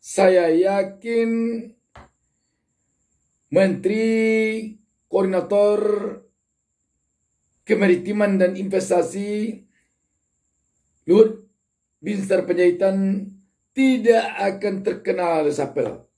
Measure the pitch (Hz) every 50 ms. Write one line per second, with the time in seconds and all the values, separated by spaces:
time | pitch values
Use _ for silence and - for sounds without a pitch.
0 | _ - - 196 196 185 185 180 170 165 160 170 185 190 196 202 190 190 - -
1 | - 233 233 226 233 226 226 226 226 233 233 226 233 226 _ _ _ _ _ -
2 | - _ _ _ _ _ _ _ _ _ _ _ _ _ _ _ _ _ _ _
3 | _ _ _ _ _ _ _ _ _ _ 143 175 190 190 165 - - 185 208 220
4 | 220 226 226 226 220 220 220 220 220 220 220 220 220 220 214 _ _ _ _ _
5 | _ _ - 190 190 190 185 180 175 - 202 202 208 208 208 214 208 208 208 202
6 | 196 - - - _ _ _ _ _ _ _ _ _ _ _ _ _ _ _ _
7 | _ _ _ _ _ _ _ _ _ _ _ _ _ - 214 - 196 185 180 -
8 | - 202 208 208 208 202 196 190 185 180 190 190 196 185 190 185 185 - 180 175
9 | - 165 185 196 202 208 208 208 214 233 214 - _ _ _ _ _ _ _ _
10 | _ _ _ _ _ _ _ _ _ _ _ _ _ _ _ _ _ _ _ _
11 | _ 156 175 208 220 220 220 - - _ _ _ _ _ _ _ _ _ _ _
12 | - 208 208 196 196 196 196 185 185 - 175 175 180 175 175 180 190 196 196 196
13 | 196 196 196 196 - - - - _ _ _ _ _ _ _ 269 262 262 254 240
14 | 214 233 233 226 214 202 - - 196 196 190 196 208 202 190 190 - 202 - -
15 | - - 185 180 180 170 165 156 151 147 143 147 139 127 - 143 117 104 - -
16 | _ _ _